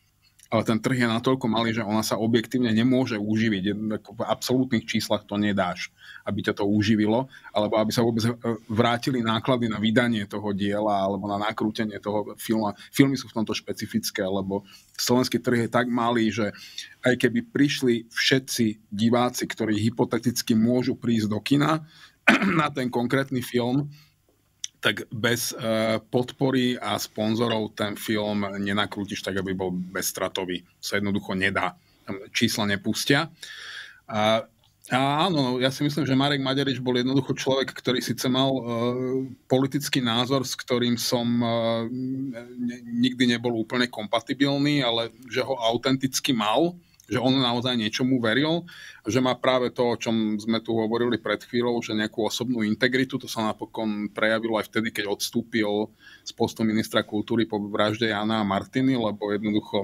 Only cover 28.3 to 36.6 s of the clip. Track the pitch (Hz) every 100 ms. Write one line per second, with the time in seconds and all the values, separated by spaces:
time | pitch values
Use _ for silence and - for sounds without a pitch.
28.3 | 104 101 98 101 101 101 - 95 98 -
29.3 | 95 95 95 92 90 90 95 90 - 92
30.3 | - 90 87 - _ - 101 101 98 -
31.3 | 95 98 95 90 - _ _ - 98 101
32.3 | - 113 - 104 98 110 104 - 143 165
33.3 | - - - - - - - - 107 107
34.3 | 113 - _ _ _ - 127 135 147 185
35.3 | 156 127 127 131 135 147 147 131 135 143
36.3 | 143 135 135